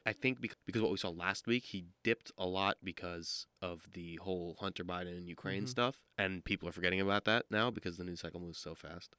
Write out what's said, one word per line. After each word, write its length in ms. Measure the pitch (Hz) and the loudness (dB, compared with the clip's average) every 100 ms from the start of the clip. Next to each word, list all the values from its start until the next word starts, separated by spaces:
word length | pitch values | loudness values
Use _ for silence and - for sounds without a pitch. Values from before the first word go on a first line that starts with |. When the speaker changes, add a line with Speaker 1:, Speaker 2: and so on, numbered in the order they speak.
| - | -2
Speaker 1:
I 80 | |
think 260 | 107 131 127 | 0 0 0
bec-, 160 | 113 - - | -2 -6 -4
because 160 | 107 | 2
what 100 | 107 | 2
we 60 | 95 | 2
saw 120 | 95 | -2
last 360 | 85 90 98 - | 0 0 0 2
week, 180 | 123 - | 2 0
he 180 | 98 87 - 113 | -6 -8 -2 2
dipped 260 | 117 - - | 2 0 -4
a 80 | 92 | 0
lot 320 | 95 98 - | 4 2 2
because 640 | 95 - 90 85 85 - - _ | -2 -6 -6 -6 -4 -6 -8 _
of 240 | 90 85 - | -6 -6 -10
the 240 | 90 85 82 | -10 -8 -6
whole 380 | 95 90 87 80 | -2 -2 -2 -4
Hunter 240 | 98 90 87 | -4 -4 -4
Biden 320 | 87 90 87 | -4 -4 -6
and 100 | 87 | -8
Ukraine 360 | 85 95 95 | -6 -2 -2
Speaker 2:
Mm-hmm. 40 | 104 | 0
Speaker 1:
stuff, 300 | 127 123 - _ - | 2 2 2 _ -2
and 280 | 98 92 - | 0 0 -2
people 240 | 101 87 | -2 -2
are 40 | |
forgetting 280 | 85 90 92 | 0 2 4
about 240 | 98 101 107 | 6 4 6
that 200 | 113 - | 4 4
now 180 | 107 120 | 2 2
because 280 | 113 - 87 | 2 -4 -4
the 80 | 90 | -6
news 160 | 87 | -6
cycle 180 | 82 87 | -6 -6
moves 200 | 87 82 | -8 -8
so 140 | 80 82 | -8 -10
fast. 420 | 76 85 - | -10 -12 -14